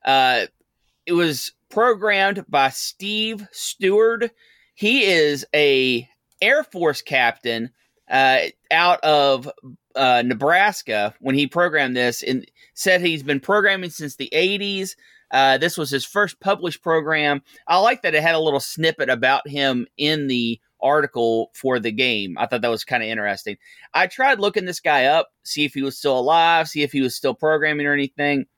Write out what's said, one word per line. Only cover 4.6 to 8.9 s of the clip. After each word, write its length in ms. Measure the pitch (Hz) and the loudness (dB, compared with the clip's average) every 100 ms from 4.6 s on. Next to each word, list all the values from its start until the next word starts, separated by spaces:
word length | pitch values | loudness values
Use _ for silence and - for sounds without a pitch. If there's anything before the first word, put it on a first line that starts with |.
| _ | _
He 300 | _ 208 262 | _ 0 2
is 400 | 196 175 151 143 143 | 2 2 2 0 -2
a 540 | 151 147 135 131 120 123 _ _ _ | 2 4 4 2 -2 -4 _ _ _
Air 220 | 202 285 | 0 0
Force 400 | 294 185 170 139 | -2 -2 -2 -2
captain, 680 | - 139 123 - 120 113 117 _ _ _ _ | -2 0 0 0 -4 -4 -6 _ _ _ _
uh, 280 | 131 135 131 82 - _ | 2 4 2 0 -8 _
out 300 | 160 175 | 2 2